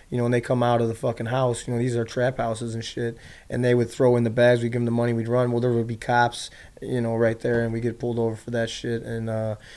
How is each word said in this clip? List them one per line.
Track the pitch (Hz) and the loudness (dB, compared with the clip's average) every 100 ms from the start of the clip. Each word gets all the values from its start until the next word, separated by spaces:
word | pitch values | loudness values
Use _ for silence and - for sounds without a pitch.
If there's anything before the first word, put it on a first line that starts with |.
| - | -8
you | 123 | -2
know, | |
and | 120 | 0
they | 123 | 0
come | 120 127 | 2 0
out | 120 120 | 2 2
of | 117 | 2
the | 113 | -2
fucking | 127 113 113 | -4 -4 -2
house. | 127 131 117 - | 0 0 -2 -4
You | |
know, | 120 | -2
these | 127 117 | 0 -2
are | |
trap | 113 - 123 135 | -2 0 0 0
houses | 117 110 117 | -2 -4 -6
and | 113 | -8
shit. | 113 - 117 113 - - - | -8 -6 -6 -6 -14 -20 -8
And | 120 | -2
they | 123 | 2
would | 123 120 | 4 2
throw | - 127 123 | 2 4 4
in | |
the | 117 | 2
bags, | 120 120 123 | 4 6 4
we'd | 117 | 2
give | 120 | -2
them | 117 | 0
the | |
money, | 117 120 | 0 0
we'd | 117 113 | 0 0
run. | 123 123 | 0 2
Well, | 117 | 2
there | 123 | 2
would | 117 113 | 2 0
be | 110 | -4
cops, | - 120 120 - - - - - | 0 2 2 0 -12 -16 -20 -14
you | 135 127 | -6 -4
know, | 117 | -2
right | 113 113 113 | 2 2 0
there, | 120 117 | 0 0
and | 117 | 0
we | 113 | -2
get | 117 113 | -4 -4
pulled | 120 117 | -4 -2
over | 113 | -2
for | 113 - | -4 -6
that | 120 113 | -4 -4
shit. | - 120 117 | -4 -6 -6
And, | 117 113 113 | -4 -6 -4
uh, | 110 110 107 - | -4 -4 -6 -10